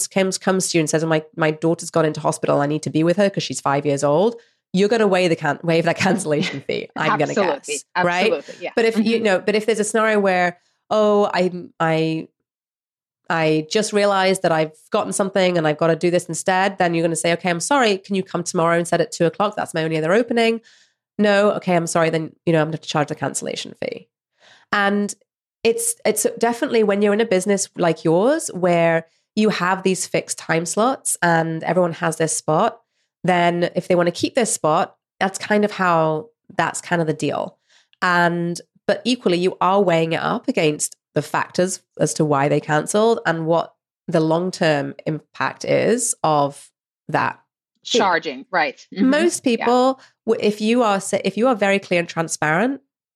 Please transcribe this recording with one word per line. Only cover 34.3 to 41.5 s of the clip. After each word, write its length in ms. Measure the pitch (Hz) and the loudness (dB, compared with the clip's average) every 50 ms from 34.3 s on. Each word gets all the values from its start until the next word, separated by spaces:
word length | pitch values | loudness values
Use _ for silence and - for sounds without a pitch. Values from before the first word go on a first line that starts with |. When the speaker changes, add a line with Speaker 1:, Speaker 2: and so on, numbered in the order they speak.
| - | 0
Speaker 1:
their 100 | 262 220 | 0 -2
spot, 500 | - - - - 151 156 180 - - - _ _ _ _ - | -2 -2 -2 0 2 2 2 0 -2 -6 _ _ _ _ -4
that's 180 | 190 185 - - | -4 -4 -4 -6
kind 260 | - - 208 208 208 | -4 0 0 2 2
of 80 | 208 | 0
how, 560 | 208 - 190 180 170 160 160 156 156 156 - - _ _ _ - - | 0 0 0 2 4 4 2 2 0 -2 -6 -10 _ _ _ -10 -4
that's 240 | - 165 - - - | -4 -4 -4 -4 -8
kind 200 | - - 175 170 | -6 -4 -2 -2
of 40 | 160 156 | 0 0
the 40 | 156 | -2
deal. 440 | 156 - - - - - - - _ _ _ _ _ _ _ _ - | -2 -2 -4 -4 -4 -6 -8 -12 _ _ _ _ _ _ _ _ -4
And, 600 | - 185 175 175 175 170 175 175 170 170 175 - - _ _ _ _ | 0 2 2 4 2 2 2 0 -4 -4 -6 -8 -12 _ _ _ _
but 160 | - 196 - - | -2 -2 -2 0
equally, 340 | 226 254 240 - 202 175 170 | -4 -2 0 0 0 0 2
you 180 | 180 185 - - | 0 0 0 0
are 220 | 175 180 190 202 | 0 2 2 2
weighing 300 | 202 180 165 165 165 165 | 2 2 2 2 2 0
it 80 | 165 - | -2 -2
up 280 | - 156 175 240 - - | -2 -2 -4 -4 -4 -4
against 480 | - 196 170 151 151 151 - - - _ _ _ - | -2 0 2 0 0 0 -4 -8 -10 _ _ _ -4
the 80 | 151 | -4
factors 580 | 143 - - 156 - - | -4 -2 -4 -4 -4 -4